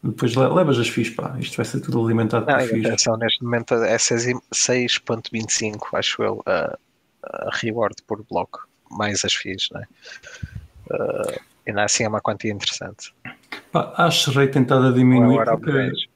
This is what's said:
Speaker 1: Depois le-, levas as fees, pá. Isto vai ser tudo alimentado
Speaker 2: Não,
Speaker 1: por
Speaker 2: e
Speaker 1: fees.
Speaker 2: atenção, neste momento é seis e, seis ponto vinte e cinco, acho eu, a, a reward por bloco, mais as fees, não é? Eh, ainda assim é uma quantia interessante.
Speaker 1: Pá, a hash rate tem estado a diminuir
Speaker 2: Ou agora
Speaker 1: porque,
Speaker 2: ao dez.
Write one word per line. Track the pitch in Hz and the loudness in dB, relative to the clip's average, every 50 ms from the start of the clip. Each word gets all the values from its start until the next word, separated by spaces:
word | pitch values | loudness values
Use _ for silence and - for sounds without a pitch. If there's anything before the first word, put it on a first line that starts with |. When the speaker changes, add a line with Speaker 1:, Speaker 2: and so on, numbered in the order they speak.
| - | -4
Speaker 1:
Depois | 135 107 - - 123 113 | -6 -4 0 0 0 2
le-, | 127 131 127 | 4 2 4
levas | - 175 185 151 139 120 | 4 4 4 4 4 2
as | 120 - | 2 0
fees, | - - 120 - | 0 -2 -2 -2
pá. | - - - - 131 123 | -4 -6 -8 -6 -6 -6
Isto | - - - | -8 -8 -4
vai | - - | -4 -6
ser | - - - | -4 -4 -6
tudo | - - 127 123 113 | -4 -2 -2 0 2
alimentado | 110 113 113 113 107 - 117 113 | 2 2 2 2 2 0 0 2
Speaker 2:
Não, | - 143 127 | 2 2 2
Speaker 1:
por | 131 | 2
Speaker 2:
e | 120 | 0
Speaker 1:
fees. | 113 113 110 | 0 0 0
Speaker 2:
atenção, | 117 117 117 - - 113 110 | 0 0 0 2 0 0 0
neste | 117 113 - - - | 0 -2 -2 -2 -2
momento | 120 120 117 113 - 131 | -2 -2 -2 0 0 0
é | 117 113 101 110 113 | 2 2 2 2 2
seis | - - 127 117 117 123 | 2 0 0 0 0 0
e, | 123 123 _ _ | -2 -4 _ _
seis | - - - - 123 127 123 120 - - | -4 -2 0 2 2 2 2 0 -2 -2
ponto | _ - 120 113 113 - | _ -4 -4 -4 -4 -8
vinte | - 113 110 107 | -6 -6 -4 -2
e | - | -2
cinco, | - 113 107 104 104 - - - | -2 -2 -4 -6 -6 -10 -6 -4
acho | 87 - - - - | -2 -2 -2 -2 -2
eu, | 113 107 101 101 - | -2 -2 -2 -4 -2
a, | - 92 85 76 - - - _ _ _ _ _ _ _ _ - | -2 0 0 0 -2 -6 -8 _ _ _ _ _ _ _ _ -16
a | - - - - - - | -14 -10 -8 -8 -6 -6
reward | - - 117 107 117 113 101 - - _ | -4 -4 -4 -2 0 -2 -2 -2 -6 _
por | _ 110 104 107 _ | _ -8 -8 -8 _
bloco, | - 95 104 - - - - _ _ _ _ _ | -4 -4 -4 -4 -8 -16 -16 _ _ _ _ _
mais | - - 104 104 101 95 - | -6 -4 -2 -2 -2 -2 -2
as | 95 - | -2 -2
fees, | - - 98 95 98 - - | -4 -4 -8 -8 -6 -6 -6
não | - - | -6 -8
é? | - - _ _ _ - - - - - - - - - - - - - _ - - - | -12 -14 _ _ _ -20 -20 -20 -20 -20 -16 -14 -14 -14 -14 -16 -18 -18 _ -20 -12 -6
Eh, | - - - - - - - - - - - _ _ _ _ - | -4 -4 -2 -2 -4 -4 -4 -6 -6 -10 -12 _ _ _ _ -6
ainda | 107 104 104 | -2 -2 0
assim | 104 - - 120 | 0 0 0 0
é | 107 | 0
uma | 107 110 | -2 -2
quantia | - - 107 101 - 113 | -2 -2 -4 -2 -4 -4
interessante. | 104 101 - - - - - - 107 _ - - _ _ _ - - _ _ _ - - - _ | -4 -4 -6 -6 -6 -6 -10 -12 -14 _ -20 -20 _ _ _ -18 -18 _ _ _ -18 -18 -18 _
Speaker 1:
Pá, | - 165 - - - | 0 0 0 0 0
a | - 165 | 2 2
hash | 170 151 - - - | 4 4 2 0 2
rate | 123 135 139 135 | 4 4 4 4
tem | 135 143 127 | 6 4 4
estado | 123 139 123 127 131 | 6 6 6 6 6
a | |
diminuir | 123 123 127 127 127 127 123 123 127 | 6 6 6 6 8 8 8 8 6
Speaker 2:
Ou | 135 | 6
agora | 113 113 113 113 | 4 2 2 0
Speaker 1:
porque, | - 160 | 0 0
Speaker 2:
ao | 143 135 | 0 0
dez. | 131 131 139 - - - _ | 0 0 -2 -6 -8 -10 _